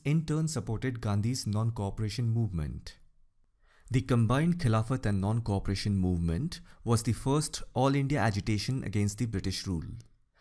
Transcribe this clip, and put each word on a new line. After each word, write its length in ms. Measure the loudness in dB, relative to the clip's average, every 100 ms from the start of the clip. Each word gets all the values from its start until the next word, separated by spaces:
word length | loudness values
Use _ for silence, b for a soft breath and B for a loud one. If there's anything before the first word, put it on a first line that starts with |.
in 220 | 0 0 0
turn 200 | -2 -2
supported 540 | -2 -4 -4 -4 -2
Gandhi's 460 | 0 0 0 -2 -2
non-cooperation 840 | 0 0 -2 -4 -2 -4 -2 0
movement. 680 | 0 0 -2 -4 -6 -12 -18 -20 _ -20 _ _ _ b b b
The 120 | 0
combined 580 | 4 4 4 4 2 2
Khilafat 480 | 2 2 2 -2 0
and 140 | 0
non-cooperation 760 | 0 0 0 -2 0 -2 0 2
movement 640 | 2 2 2 0 -2 -6 B B
was 220 | 0 2
the 80 | 2
first 500 | 0 0 0 0 -6 -6
all-India 460 | 0 2 2 2 2
agitation 640 | 2 2 0 -2 -2 -4
against 360 | -2 0 0 0
the 80 | -2
British 380 | -2 -2 -4
rule. 200 | -4 -4 -4 -10 -16 _ _ B